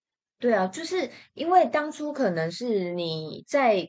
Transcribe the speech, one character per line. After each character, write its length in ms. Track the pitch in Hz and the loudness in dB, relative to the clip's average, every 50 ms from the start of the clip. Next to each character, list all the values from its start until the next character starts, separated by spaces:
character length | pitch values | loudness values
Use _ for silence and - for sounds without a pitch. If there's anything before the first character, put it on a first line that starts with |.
| _ _ _ _ _ _ _ _ | _ _ _ _ _ _ _ _
对 140 | - 240 226 | 0 2 2
啊， 140 | 202 185 185 | 2 2 0
就 160 | - - 330 | -2 -6 -8
是 260 | 330 359 370 294 240 - - - _ _ | -4 -2 -2 -2 -4 -6 -12 -20 _ _
因 160 | - 277 330 | -6 0 4
为 160 | 359 370 330 | 6 6 6
当 240 | 240 - 302 302 302 | 6 4 0 -2 -2
初 220 | 302 - 302 294 294 | -6 -8 -8 -6 -2
可 180 | 294 269 202 | 0 0 0
能 200 | 175 165 160 165 | 0 0 -2 -4
是 420 | 170 - 240 247 226 202 185 175 175 | -4 -4 -4 -2 0 0 0 -2 -4
你 500 | 175 175 165 160 160 156 156 - - - | -4 -4 -4 -4 -6 -8 -10 -12 -14 -6
在 440 | - - 285 269 240 214 190 170 | -2 0 2 4 4 2 2 0